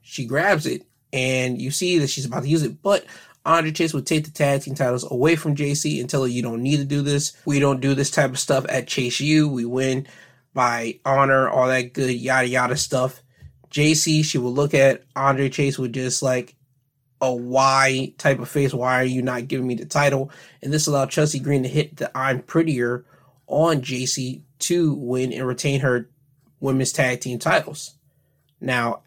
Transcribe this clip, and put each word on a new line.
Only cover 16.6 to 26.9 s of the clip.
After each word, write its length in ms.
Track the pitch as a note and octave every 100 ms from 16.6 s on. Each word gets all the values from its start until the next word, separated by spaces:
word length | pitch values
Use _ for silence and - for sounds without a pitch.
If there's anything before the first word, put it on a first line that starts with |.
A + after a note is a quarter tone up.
| _ _ _ _ _ -
a 100 | C3
why 800 | B2 B2 C3 C3+ C3+ C3+ C3 C3+ -
type 200 | D3 C#3
of 120 | -
face. 240 | D3 C#3
"Why 260 | B2+ B2+ B2+
are 40 |
you 180 | C3 B2+
not 260 | B2+ B2 C3+
giving 180 | C3+ B2+
me 100 | A#2+
the 100 | -
title?" 440 | D3 C#3+ C#3 C3+ - - _
And 100 | C#3
this 160 | D3+ D3+
allowed 240 | C#3+ C3+
Chelsea 280 | - D3+ C#3
Green 240 | C#3 C#3+
to 80 | B2+
hit 260 | D3 D3+ -
the 140 | - C3
I'm 240 | C3+ B2
Prettier 640 | - D#3+ D#3+ C3 A#2+ B2 - _ _ _ -
on 340 | D3 E3 D3
J 240 | B2 B2+
C 380 | B2+ - B2+ C3 - -
to 340 | - F3 D#3+
win 400 | D3 B2 B2+ B2+
and 140 | - B2+
retain 340 | B2 D3 C#3
her 300 | C3+ B2 A2+ _ _ _ _ _
women's 320 | C3+ C3 C3